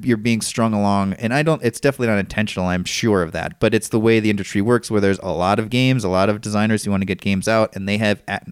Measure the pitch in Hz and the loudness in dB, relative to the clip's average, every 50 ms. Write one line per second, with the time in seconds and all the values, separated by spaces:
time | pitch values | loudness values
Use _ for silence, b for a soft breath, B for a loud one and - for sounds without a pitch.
0 | - 123 117 107 107 120 117 110 - - - 127 113 113 110 104 101 101 101 98 | 0 0 0 2 2 0 0 0 -2 -4 -2 0 0 0 2 2 2 2 2 2
1 | 98 98 95 - - 110 127 147 156 165 156 - 123 120 - - - 139 131 - | 0 0 -2 -4 -4 -2 0 0 0 0 0 0 0 -4 -2 0 0 -2 0 0
2 | 123 113 107 101 95 - - 107 107 104 - 95 92 90 90 90 90 - - - | 0 0 0 0 -2 -2 -4 -4 -4 -4 -2 -2 -2 0 0 -2 -2 -4 -4 -2
3 | - 113 104 92 85 82 80 82 80 80 - - - 107 110 110 - - - 113 | 0 2 2 2 2 0 -2 -6 -6 -8 -4 -2 0 2 2 0 0 -2 -2 2
4 | 107 113 113 110 107 107 104 101 95 - - 101 98 117 120 113 - - 110 104 | 4 4 4 4 4 2 0 -2 -4 -4 -2 0 2 2 2 0 0 0 0 2
5 | 98 98 98 90 - 95 78 82 87 95 104 113 110 107 123 123 127 131 131 127 | 2 2 0 0 -2 -4 -2 0 0 2 2 0 0 0 0 2 2 2 2 2
6 | 98 90 92 92 98 107 104 107 - 107 104 104 107 110 110 104 - 101 101 95 | 0 0 2 2 2 0 -2 -4 -6 -4 -2 0 0 0 0 0 0 -2 -2 -2
7 | 98 95 92 - - 101 98 95 90 107 113 110 107 - - 98 95 101 101 104 | -2 -2 -4 -4 -2 -2 -2 0 0 0 2 2 2 0 -2 -6 -4 -2 -2 0
8 | 110 104 104 - - - 98 - - - | 2 0 0 0 -4 -8 -8 -8 -8 -12